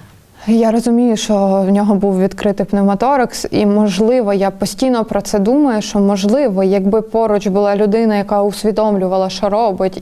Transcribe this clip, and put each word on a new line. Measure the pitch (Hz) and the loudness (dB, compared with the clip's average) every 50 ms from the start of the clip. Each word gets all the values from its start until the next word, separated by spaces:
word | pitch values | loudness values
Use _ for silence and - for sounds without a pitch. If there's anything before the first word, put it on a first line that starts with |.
| - - - - - _ - - - 214 | -20 -20 -20 -20 -20 _ -20 -8 -2 0
Я | 226 226 233 226 | 0 2 2 2
розумію, | 220 240 226 240 233 233 247 247 220 202 | 0 0 0 0 2 2 2 2 0 0
що | - - 214 202 196 196 190 196 196 185 | -2 -2 0 0 2 2 0 0 2 2
в | |
нього | 202 202 208 208 208 | 2 2 2 2 0
був | 190 202 202 190 185 | 0 0 0 0 0
відкритий | 190 196 196 196 - 208 196 202 196 | 0 -2 -2 -2 -2 -2 -2 -2 -4
пневмоторакс, | - - 202 196 196 202 196 240 254 285 269 240 226 - - - - | -2 0 0 2 2 0 0 0 0 2 0 0 -2 -4 -8 -8 -4
і, | - - 208 | -2 0 0
можливо, | 208 202 208 214 208 180 180 220 220 254 262 226 202 202 | 2 2 2 0 0 0 0 2 2 2 2 2 0 0
я | 196 196 196 | 0 0 -2
постійно | 190 196 208 190 - - 262 262 247 233 214 | -2 -4 -6 -6 -4 -2 -2 0 0 0 -2
про | - - 202 | -2 -2 -4
це | 196 - - 208 | -4 -2 -2 0
думаю, | 196 208 254 294 302 269 226 214 | 2 2 2 2 2 2 0 -2
що, | 202 - - 208 | -4 -2 0 0
можливо, | 202 196 202 196 190 202 226 277 294 240 190 190 196 | 2 2 2 0 0 0 2 2 2 0 0 0 0
якби | 190 196 202 190 196 196 220 | 2 2 0 0 0 0 0
поруч | 208 220 - 226 226 220 208 202 202 214 | -2 -2 -2 0 0 2 0 0 0 0
була | 185 202 202 202 202 | 0 0 0 0 0
людина, | 196 214 208 196 226 233 220 214 | 0 0 2 2 2 2 2 0
яка | 202 196 208 214 202 202 | 0 -2 0 0 0 0
усвідомлювала, | 208 196 - - 214 220 220 214 214 208 196 185 185 185 190 190 190 | -2 -2 -2 -2 -2 0 0 0 0 0 0 0 0 0 0 -2 -2
що | 185 190 - 202 | -4 -4 -4 -2
робить, | 196 214 240 220 190 180 190 190 190 190 | 0 0 0 0 0 0 -2 -4 -4 -4